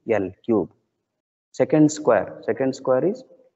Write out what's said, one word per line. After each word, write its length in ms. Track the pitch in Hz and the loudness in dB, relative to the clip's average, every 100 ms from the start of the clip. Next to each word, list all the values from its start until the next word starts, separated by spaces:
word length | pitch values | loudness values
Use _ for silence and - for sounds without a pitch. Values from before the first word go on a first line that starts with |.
| - | -4
L 220 | 107 95 - | -2 -2 -8
cube. 260 | - 107 78 _ _ _ _ _ _ _ _ | -2 -2 -2 _ _ _ _ _ _ _ _
Second 400 | - 170 156 151 | -4 0 4 4
square. 500 | - - 107 90 - | 2 2 2 0 -8
Second 300 | - - 135 | -6 -2 -2
square 300 | 127 - 127 160 | -4 -2 0 0
is 160 | 240 - - _ | -4 -12 -20 _